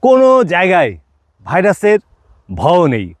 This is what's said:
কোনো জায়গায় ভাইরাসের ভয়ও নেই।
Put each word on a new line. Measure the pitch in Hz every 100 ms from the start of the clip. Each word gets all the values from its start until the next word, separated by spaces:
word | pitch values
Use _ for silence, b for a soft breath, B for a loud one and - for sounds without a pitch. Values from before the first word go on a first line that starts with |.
কোনো | 247 262 262 262
জায়গায় | 208 170 185 185 139 87 _ _ _ _ -
ভাইরাসের | 165 196 185 208 208 _ _ _ _ _
ভয়ও | 90 131 175 165
নেই। | 117 92 85